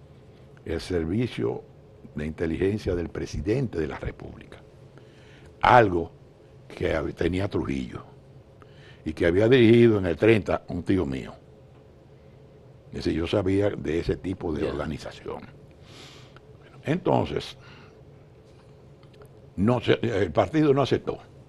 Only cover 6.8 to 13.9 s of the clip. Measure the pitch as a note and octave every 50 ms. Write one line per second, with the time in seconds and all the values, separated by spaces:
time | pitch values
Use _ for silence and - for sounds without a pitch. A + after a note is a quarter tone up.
6.8 | F2+ E2+ E2 D#2 D2+ - - - F2+ E2+ F2 F#2 G2+ G2+ - F2 D2 - C2+ C2+
7.8 | B1+ - - - - - - - - - - - - - - - - - - -
8.8 | - - - - - E2 - - F2+ E2+ E2+ G2 A2 A#2 C3+ B2+ A#2 G#2+ A#2+ A#2+
9.8 | A#2 A#2 G#2+ G2+ F#2 F2 D#2+ - A2 A2 A#2 G2+ - - E2 - - - D#2 F2
10.8 | D#2+ - G2 F#2 D#2+ C2+ C2 C2 G#1+ - - - - - - - - - - -
11.8 | - - - - - - - - - - - - - - - - - - - -
12.8 | - - - C2+ - E2+ C#2+ D#2 E2+ - - G#2 F2+ F#2+ G2 G2 G2+ G2+ - -
13.8 | C#2 D2